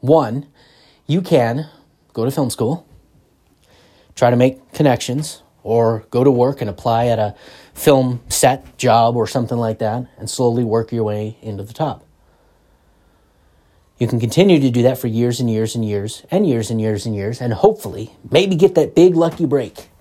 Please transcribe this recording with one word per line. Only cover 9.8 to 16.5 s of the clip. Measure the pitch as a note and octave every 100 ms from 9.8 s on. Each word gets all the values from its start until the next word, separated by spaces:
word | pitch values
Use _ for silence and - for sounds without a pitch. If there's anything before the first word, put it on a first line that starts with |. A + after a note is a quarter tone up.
| A2 A2+ B2 -
and | A2
slowly | - B2 A#2
work | B2 A2+ A2+
your | A#2
way | G#2+ G#2 G#2+ A2
into | A2 G2+
the | G2+
top. | - D#3 G#2 _ _ _ _ _ _ _ _ _ _ _ _ _ _ _ _ _ _ _ _
You | A#2
can | B2
continue | A2+ C3 G3 E3
to | C3+
do | B2
that | B2 B2+
for | A#2+
years | A2 A#2+ A#2+
and | A#2+
years | A2 A2
and | A#2
years | A2 G#2 G2+ - -
and | F3+
years | G3+